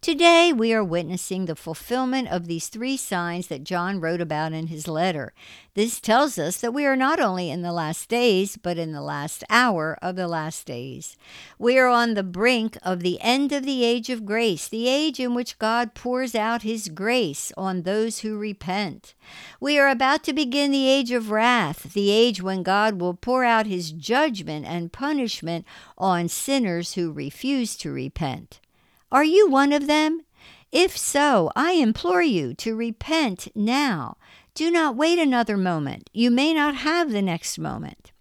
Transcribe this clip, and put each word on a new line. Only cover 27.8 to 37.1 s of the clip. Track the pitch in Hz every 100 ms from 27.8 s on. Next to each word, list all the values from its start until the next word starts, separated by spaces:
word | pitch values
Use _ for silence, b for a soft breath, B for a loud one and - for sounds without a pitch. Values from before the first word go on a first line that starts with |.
| 160
repent. | 135 135 - 156 123 - - _ _ _ _ _
Are | 262 311
you | 359 415
one | 269 277
of | 294 285
them? | 302 311 330 - b b b b
If | 285 359 -
so, | - 285 294 240 165
I | - 311
implore | 359 240 220 339 359
you | 339 196 131
to | 143 -
repent | 220 233 220 - 320 277 180 -
now. | - 208 262 285 180 123 - b b b -
Do | 320
not | 339 311 233
wait | 311 349
another | 302 247 226 202
moment. | 185 165 143 - -
You | - 240
may | 240 294
not | 320 294 269
have | 277 339 320